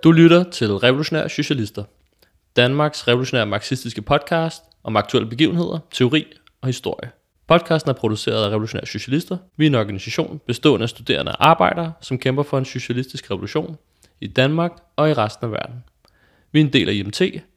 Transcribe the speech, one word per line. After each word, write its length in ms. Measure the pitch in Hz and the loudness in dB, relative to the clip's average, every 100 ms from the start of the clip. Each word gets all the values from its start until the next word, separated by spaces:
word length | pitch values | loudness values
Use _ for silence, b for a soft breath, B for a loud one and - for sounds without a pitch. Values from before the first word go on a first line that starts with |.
Du 80 | 160 | 6
lytter 320 | 165 165 175 | 8 8 8
til 280 | 180 - 110 | 4 -2 -2
Revolutionære 560 | 98 120 135 156 156 - | 2 2 2 0 -4 -4
Socialister, 560 | - 151 139 104 - 104 _ _ _ _ _ _ - | -4 -2 -2 -4 -8 -14 _ _ _ _ _ _ 0
Danmarks 520 | 123 139 151 - - | 2 2 -2 -4 -4
revolutionære 380 | 120 127 131 104 | -2 0 -2 -2
marxistiske 560 | 101 - 127 120 110 | -4 -4 -6 -6 -10
podcast 600 | 104 147 - 170 165 - _ _ | -2 -2 0 -2 -2 -8 _ _
om 120 | - 107 | -2 -2
aktuelle 340 | 104 127 113 | 2 0 0
begivenheder, 480 | 120 156 170 175 160 - | 0 0 0 -2 -6 -10
teori 340 | - 123 151 151 _ _ _ | 0 2 2 -4 _ _ _
og 60 | 131 | -8
historie. 440 | 123 - - 120 _ _ _ - | -6 -6 -8 -12 _ _ _ 2
Podcasten 420 | 170 170 160 151 | 2 4 -2 0
er 40 | |
produceret 500 | 127 113 107 - 110 | -2 -2 -2 -2 0
af 40 | 104 | 0
Revolutionære 380 | 107 110 - - | -2 -4 -8 -8
Socialister. 500 | - - 139 - 180 _ - | -12 -4 -4 -4 -10 _ 0
Vi 100 | 151 | 2
er 40 | |
en 40 | |
organisation 680 | 131 104 98 113 - 160 151 - | 2 0 -6 -8 -6 -6 -8 -6
bestående 360 | 117 - - | 2 4 4
af 60 | 120 | 0
studerende 440 | - - - - | -6 -4 -2 -2
og 160 | - 147 | 2 4
arbejdere, 440 | 165 180 170 165 160 | 6 4 0 -6 -10
som 180 | - 127 | -8 -4
kæmper 240 | 135 131 | -2 -2
for 160 | 143 139 | -2 -2
en 60 | |
socialistisk 680 | 131 131 - 123 131 - - | -4 -8 -6 -6 -6 -12 -8
revolution 460 | 95 98 151 170 156 _ _ _ _ | -8 -4 -4 -6 -14 _ _ _ _
i 60 | 98 | -6
Danmark 460 | 110 131 160 170 170 _ - | 0 2 2 -2 -6 _ 0
og 140 | 151 | 0
i 20 | |
resten 320 | 139 107 - 117 | 2 -2 -2 -6
af 60 | |
verden. 320 | 104 - 123 - _ _ _ _ _ _ | -6 -8 -14 -20 _ _ _ _ _ _
Vi 80 | 151 | 2
er 40 | |
en 80 | 147 | 4
del 160 | 139 92 | 4 2
af 40 | |
I 100 | 104 | -2
M 80 | 101 | -4
T 120 | - 185 - - | -2 -4 -4 -16